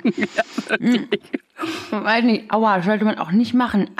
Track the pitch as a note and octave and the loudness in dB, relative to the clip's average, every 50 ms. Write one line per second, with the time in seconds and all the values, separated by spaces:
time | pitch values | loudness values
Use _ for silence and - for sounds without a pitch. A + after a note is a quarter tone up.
0 | - A#3+ - - - - - - E5+ - - - - - - - - A3 B3 A3+ | 0 0 0 0 -2 -2 -2 -4 -4 -4 -6 -8 -4 -4 -4 0 2 2 2 2
1 | - - - - - - - - - _ _ - D#4+ E4 D#4+ - - - A#3 G#3 | 0 -2 -4 -6 -4 -8 -10 -10 -10 _ _ -10 -8 -8 -8 -8 -8 -6 -6 -4
2 | - G#3 A3 A#3 A#3 B3 A3 G3 - - - G#3+ A3+ A3 G3+ F3+ E3 G3 G#3+ G#3 | -2 0 0 2 4 2 2 2 0 -2 0 2 2 2 2 2 2 0 0 2
3 | G#3+ G#3+ - - - D#3+ F3 A3 B3 A3+ - B3 B3 A3+ - G#3 F#3 - - - | 2 0 0 0 -2 0 2 2 2 2 2 0 0 2 2 0 0 0 -2 -4